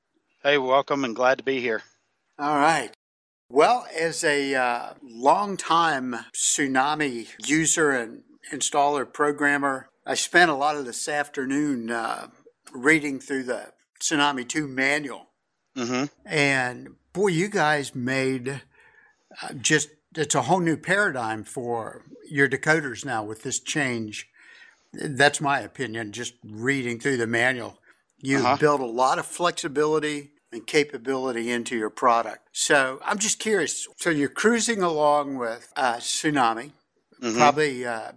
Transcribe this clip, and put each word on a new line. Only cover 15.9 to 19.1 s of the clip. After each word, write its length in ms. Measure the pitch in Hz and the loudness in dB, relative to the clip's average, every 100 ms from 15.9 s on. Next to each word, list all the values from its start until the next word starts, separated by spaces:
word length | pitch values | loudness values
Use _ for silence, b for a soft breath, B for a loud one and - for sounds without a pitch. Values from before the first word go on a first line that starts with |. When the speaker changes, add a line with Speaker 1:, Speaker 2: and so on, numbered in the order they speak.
| 127 143 - - | -2 -4 -8 -6
Speaker 2:
And 720 | 160 143 135 127 123 135 - _ | 0 2 2 -2 -6 -16 -20 _
boy, 140 | 180 202 | -2 0
you 200 | 165 202 | 2 0
guys 460 | 208 151 151 135 | 2 2 2 -2
made, 720 | 131 123 135 131 131 123 139 - b b b b | -6 -2 0 0 -2 -6 -10 -14 b b b b